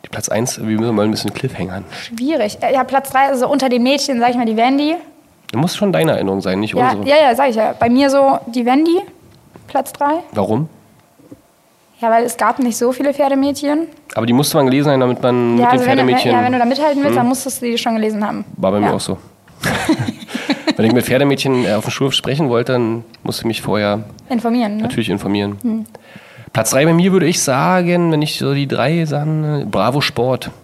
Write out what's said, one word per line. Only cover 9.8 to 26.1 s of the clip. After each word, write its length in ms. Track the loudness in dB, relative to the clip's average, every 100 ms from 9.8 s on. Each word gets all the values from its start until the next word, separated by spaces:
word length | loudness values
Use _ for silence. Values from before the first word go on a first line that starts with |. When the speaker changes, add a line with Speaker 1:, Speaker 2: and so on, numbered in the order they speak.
| -4
Speaker 2:
drei. 220 | -2 0 0 -2
Speaker 1:
Warum? 360 | -4 0 0 -2 -10 _ _ _ _ -20 -20 _ _ _ _ _ _
Speaker 2:
Ja, 100 | 2
weil 140 | 2
es 120 | 2 0
gab 220 | -2 2
nicht 180 | -2 0
so 160 | -2
viele 220 | 0 -2
Pferdemädchen. 720 | 2 2 2 0 0 -2 -2 -4 -12 -8
Speaker 1:
Aber 120 | -4 2
die 60 |
musste 240 | 2 4 2
man 100 | 4
gelesen 260 | 4 4
haben, 80 | 4
damit 220 | 2 2
man 360 | 0 2 2 4
Speaker 2:
Ja, 60 |
Speaker 1:
mit 80 | 4
Speaker 2:
also 120 | 2
Speaker 1:
den 60 | 2
Speaker 2:
wenn 80 | 2
du, 60 | 2
Speaker 1:
Pferdemädchen 200 | 2 2
Speaker 2:
ja, 120 | 2
wenn 80 | 2
du 60 | 0
da 60 |
mithalten 320 | 0 2 0 2
willst, 80 | 2
Speaker 1:
Hm. 60 | 2
Speaker 2:
dann 120 | 0
musstest 340 | -2 -6 -6
du 40 | -4
die 120 | -2
schon 160 | -2
gelesen 300 | -2 -2 -2 -4
haben. 180 | -6 -10 -4
Speaker 1:
War 160 | 0
bei 80 | 0
mir 60 | 0
Speaker 2:
Ja. 60 |
Speaker 1:
auch 60 | -2
so. 180 | -4 -8 -10 _ _ -8
<laughs> 340 | -6 -4 -2 -2 -2 -8 -12 -10 -6 -4 -2 0
Wenn 100 | 2
ich 60 |
mit 120 | 2
Pferdemädchen, 600 | 2 2 2 0 0 0
äh, 100 | 0
auf 100 | 0
dem 80 | -2
Schulhof 220 | -4 -2
sprechen 340 | -2 -2 -2 0
wollte, 240 | 0 0
dann 320 | 0 0 -4 -8 -12
musste 200 | -8 -6
ich 40 | -4
mich 160 | -4
vorher 380 | -2 0 0 -2 -6 -18 -6
Speaker 2:
Informieren, 500 | -4 -2 -2 -2 -4
ne? 40 |
Speaker 1:
natürlich 260 | -4 -4 -2
informieren. 480 | -4 -2 -2 -2 -4
Speaker 2:
Hm. 220 | -4 -4 -8 -16 -20